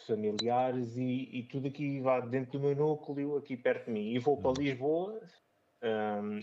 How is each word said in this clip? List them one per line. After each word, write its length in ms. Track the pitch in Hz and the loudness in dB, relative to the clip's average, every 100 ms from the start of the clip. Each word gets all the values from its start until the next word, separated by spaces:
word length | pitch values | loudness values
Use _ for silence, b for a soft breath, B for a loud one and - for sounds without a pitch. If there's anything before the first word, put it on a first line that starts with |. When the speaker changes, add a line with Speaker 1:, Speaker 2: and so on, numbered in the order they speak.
| - | -4
Speaker 1:
familiares, 920 | 107 107 104 117 123 127 127 120 120 | 0 0 0 2 4 4 2 -2 -2
e, 340 | 127 127 131 | 0 0 -2
e 100 | 123 | -8
tudo 240 | 120 139 135 | -6 -4 -4
aqui 320 | 135 143 139 | -4 -4 0
vá 200 | 131 127 | 2 2
dentro 320 | 117 131 127 139 | 2 -2 -2 0
do 20 | |
meu 160 | 143 139 | 0 2
núcleo, 600 | 151 147 - 143 143 143 | 2 0 -2 -4 -2 -2
aqui 180 | 143 127 | -4 -2
perto 300 | 127 120 - | 2 2 0
de 60 | |
mim. 200 | 110 104 | -4 0
E 60 | 123 | 0
vou 180 | 131 131 | 2 2
para 140 | 131 | 2
Speaker 2:
Uhum. 60 | 131 | 2
Speaker 1:
Lisboa, 640 | 143 123 139 165 190 220 180 - _ _ _ - | 0 0 0 0 0 -8 -12 -20 _ _ _ -6
hum, 560 | 117 107 107 104 104 104 | -2 0 0 -2 -4 -4